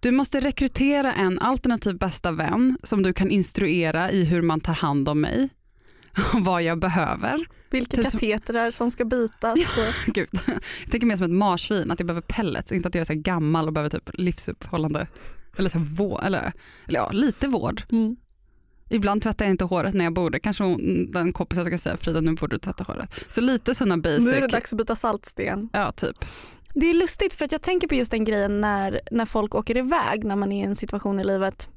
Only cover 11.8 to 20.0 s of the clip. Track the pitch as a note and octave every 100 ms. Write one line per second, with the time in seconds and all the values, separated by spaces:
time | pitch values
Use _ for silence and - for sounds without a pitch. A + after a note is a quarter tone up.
11.8 | D#3+ E3+ E3+ E3+ - - G3+ A#2+ - F#3+
12.8 | F3 F3 D#3+ D#3 E3+ F3 D3+ E3 D#3+ D#3
13.8 | D3 - - - F3+ - - - - E3+
14.8 | D#3 D3 - - - - - - F#3+ E3
15.8 | D3+ D#3 G3+ - - F#3 - - - -
16.8 | - - A2 - C#4 - C#4 A#3+ - G#3
17.8 | - A3+ A3 B3 _ _ _ _ _ _
18.8 | - A3+ G3+ G#3 A3 G#3 G#3 F#3 F3+ F3+
19.8 | D#3+ F#3+